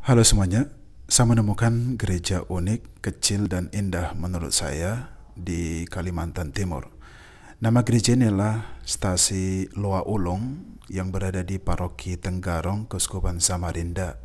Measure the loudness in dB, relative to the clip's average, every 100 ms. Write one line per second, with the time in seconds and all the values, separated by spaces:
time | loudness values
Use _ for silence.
0 | 6 6 8 6 4 2 0 -4 -20 -20
1 | 0 4 6 6 4 4 2 2 0 -2
2 | 0 0 0 -2 -2 -2 0 -2 -4 -8
3 | -6 -2 -2 0 0 -2 -2 -2 -2 -2
4 | -2 -4 -4 -4 -2 -2 -2 -4 -4 -4
5 | -8 -16 -18 -12 -6 -4 -4 -4 -6 -6
6 | -4 -4 -6 -6 -6 -4 -4 -4 -8 -18
7 | -20 -20 -20 -20 -20 -2 4 4 6 4
8 | 6 6 6 4 2 0 -6 -12 -8 -2
9 | 0 2 2 0 -2 -2 -4 -4 -2 -2
10 | 0 -2 0 -2 -4 -8 -12 -18 -8 -4
11 | -2 -2 -2 -2 -4 -2 0 0 -2 -6
12 | -8 -4 -4 -4 -2 -2 -2 -4 -4 -4
13 | -4 -2 -2 0 0 0 -2 -4 -4 -4
14 | -4 -6